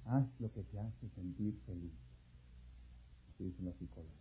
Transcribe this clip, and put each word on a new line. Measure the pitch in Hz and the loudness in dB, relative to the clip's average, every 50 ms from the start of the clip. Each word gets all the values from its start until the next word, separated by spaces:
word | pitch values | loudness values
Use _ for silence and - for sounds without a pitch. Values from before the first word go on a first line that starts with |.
| - | 6
Haz | 113 123 139 131 120 - - | 10 10 10 10 8 4 0
lo | 117 113 | 0 0
que | - 107 95 | 0 0 -2
te | - 104 101 | -2 0 0
hace | 104 110 107 - - 107 - | 0 0 0 -2 -6 -6 -4
sentir | 107 92 90 87 92 107 104 107 - - | -2 -2 -2 2 4 4 4 4 2 -4
feliz. | - 92 85 85 85 80 - - - - - - - - - - - - - - - - - - - - - - - - - - - | -4 -4 -2 -2 -4 -6 -8 -12 -14 -14 -16 -16 -18 -18 -16 -16 -14 -14 -14 -14 -14 -14 -14 -14 -14 -14 -14 -14 -14 -16 -16 -16 -16
Así | - - 95 | -4 0 0
dicen | 92 87 90 92 | 0 0 2 0
los | 90 87 | 0 0
psicólogos. | - 85 78 - 80 80 80 - - | -2 -6 -6 -6 -8 -10 -10 -10 -12